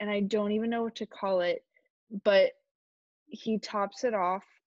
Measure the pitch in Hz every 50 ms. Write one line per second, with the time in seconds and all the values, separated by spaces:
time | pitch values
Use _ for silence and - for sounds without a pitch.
0 | 208 208 208 208 202 196 226 208 208 208 208 220 226 233 233 233 233 226 220 -
1 | - - - - 202 196 190 180 175 175 170 - - _ _ _ _ _ _ _
2 | _ - 226 196 - 214 196 190 185 - - _ _ _ _ _ _ _ _ _
3 | _ _ _ _ _ - 214 - - 226 220 208 - - - 208 202 202 - -
4 | - 247 220 196 180 180 185 202 - _ _ _ _